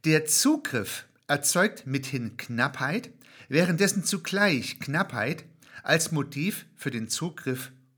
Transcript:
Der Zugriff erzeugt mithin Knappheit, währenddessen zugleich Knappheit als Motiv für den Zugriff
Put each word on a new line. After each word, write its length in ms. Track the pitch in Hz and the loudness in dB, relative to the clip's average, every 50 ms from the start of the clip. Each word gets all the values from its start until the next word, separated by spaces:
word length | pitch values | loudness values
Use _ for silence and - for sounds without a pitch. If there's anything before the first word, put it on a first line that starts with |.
| - | 4
Der 220 | 156 156 156 156 | 4 4 4 4
Zugriff 800 | 156 - - - 269 311 302 - - - 117 98 - - - - _ _ _ _ | 2 2 4 4 4 4 2 0 -2 -2 -2 -2 -2 -6 -10 -12 _ _ _ _
erzeugt 580 | - 147 139 143 - - 175 190 214 185 - - | -2 -2 0 2 2 2 4 2 2 0 -6 -8
mithin 500 | 135 131 139 131 - - 131 117 107 - | -4 -4 -4 -4 -2 -4 -4 -4 -4 -8
Knappheit, 760 | - - - 117 113 123 139 131 - 135 135 160 233 254 - - _ - - - - - _ | -10 -10 -6 0 0 0 0 0 -4 -4 -2 -2 -4 -6 -8 -20 _ -20 -20 -20 -20 -10 _
währenddessen 560 | - 156 180 175 170 160 202 190 202 202 156 | 2 2 4 4 4 4 2 2 2 0 -2
zugleich 760 | - - 185 - - 190 196 208 202 160 120 - - - - | -2 -2 -2 -4 -4 0 2 4 4 4 2 0 -4 -8 -10
Knappheit 680 | - - 139 165 196 190 - 117 104 127 175 - - - _ _ - - - - | -6 -4 -2 -2 -2 -2 -2 -2 -2 -2 -4 -6 -10 -20 _ _ -20 -20 -20 -10
als 300 | - - 151 165 160 - | 0 2 2 2 2 0
Motiv 540 | 165 147 135 131 131 135 156 196 - - - _ _ | 0 -2 -2 -2 -4 -2 -2 -2 -4 -4 -12 _ _
für 160 | _ - 147 | _ -8 -6
den 160 | 120 117 110 - | -4 -4 -6 -6
Zugriff 640 | - - 156 175 - - - 135 127 127 - - - _ _ _ _ | -6 -4 -6 -6 -8 -6 -6 -4 -4 -4 -8 -14 -16 _ _ _ _